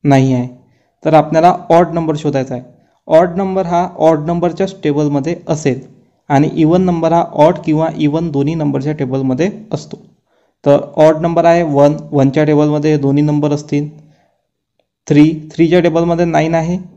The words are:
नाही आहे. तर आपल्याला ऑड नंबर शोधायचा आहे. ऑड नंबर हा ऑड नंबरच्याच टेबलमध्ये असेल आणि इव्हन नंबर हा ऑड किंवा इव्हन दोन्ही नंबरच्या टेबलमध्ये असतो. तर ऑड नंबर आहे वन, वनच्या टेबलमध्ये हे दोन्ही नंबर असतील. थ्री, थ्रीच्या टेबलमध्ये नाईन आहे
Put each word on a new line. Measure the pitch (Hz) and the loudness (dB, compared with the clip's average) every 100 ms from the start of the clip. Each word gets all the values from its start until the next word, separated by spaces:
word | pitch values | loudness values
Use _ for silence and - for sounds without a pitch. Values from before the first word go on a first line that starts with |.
नाही | 151 135 131 | 2 2 2
आहे. | 127 123 - _ _ _ _ 156 | 0 -4 -12 _ _ _ _ 2
तर | |
आपल्याला | 156 151 180 170 - - | 2 2 2 2 2 2
ऑड | 165 165 | 2 2
नंबर | 160 160 151 | -2 -4 -4
शोधायचा | 151 135 127 123 | -2 -4 -6 -10
आहे. | - _ _ _ - | -12 _ _ _ 0
ऑड | 160 180 170 | 2 2 -2
नंबर | 190 190 180 | -4 -4 -2
हा | 175 185 - | -2 -4 0
ऑड | 160 160 | 0 0
नंबरच्याच | 151 170 175 165 190 - | -2 -2 -2 -2 -6 -4
टेबलमध्ये | 151 147 151 143 147 170 - | -4 -2 -2 -2 -4 -8 -6
असेल | 151 143 120 - _ _ _ _ | -2 -2 -4 -8 _ _ _ _
आणि | 139 143 | 0 0
इव्हन | - 156 180 | 0 2 2
नंबर | 185 170 160 | 0 0 0
हा | 165 | 0
ऑड | 170 - 151 180 - | -2 2 2 2 -2
किंवा | 151 160 160 | -2 -2 -2
इव्हन | 147 156 170 | -2 -2 -4
दोन्ही | 139 139 165 | -2 -2 -2
नंबरच्या | 147 135 139 | -2 -2 -4
टेबलमध्ये | 151 131 131 131 127 185 - - | -6 -4 -2 -2 -2 -2 -4 -10
असतो. | - - - - _ _ _ _ _ 143 | -10 -10 -18 -20 _ _ _ _ _ 0
तर | 143 143 - | 0 0 2
ऑड | 156 156 | 2 2
नंबर | 170 170 165 | -2 0 2
आहे | 170 | 2
वन, | 165 139 147 156 - | 0 2 2 0 -4
वनच्या | 147 139 131 151 | 0 0 2 2
टेबलमध्ये | 147 151 151 151 | 2 0 0 0
हे | 151 | 0
दोन्ही | 139 143 | 0 0
नंबर | 151 147 147 | 0 0 -2
असतील. | 147 147 147 147 - _ _ _ _ _ _ _ _ _ _ - | -4 -4 -6 -6 -12 _ _ _ _ _ _ _ _ _ _ 0
थ्री, | 147 156 160 - | 4 4 2 -10
थ्रीच्या | - 165 180 | -2 2 2
टेबलमध्ये | 170 160 170 170 170 | 2 0 0 0 0
नाईन | 156 160 165 | 0 0 -2
आहे | 160 180 - | -2 -6 -8